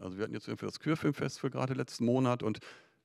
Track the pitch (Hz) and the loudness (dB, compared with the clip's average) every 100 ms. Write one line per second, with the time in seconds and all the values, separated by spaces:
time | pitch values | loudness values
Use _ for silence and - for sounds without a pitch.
0 | 95 92 107 113 - 113 104 - 151 160 | -8 -4 -4 -4 -6 -6 -6 -2 0 2
1 | 156 143 143 - 135 123 127 127 123 - | 2 0 -2 -2 -4 0 0 0 -4 2
2 | 117 127 131 123 107 107 - - - _ | 4 6 6 4 0 -2 -6 -18 -20 _